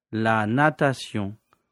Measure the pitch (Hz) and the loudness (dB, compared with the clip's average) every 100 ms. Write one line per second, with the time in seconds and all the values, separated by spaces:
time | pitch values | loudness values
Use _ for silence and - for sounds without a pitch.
0 | _ 107 110 110 107 123 156 147 143 131 | _ -2 2 2 2 2 2 2 0 0
1 | - 107 101 113 _ _ _ | -6 -6 -6 -10 _ _ _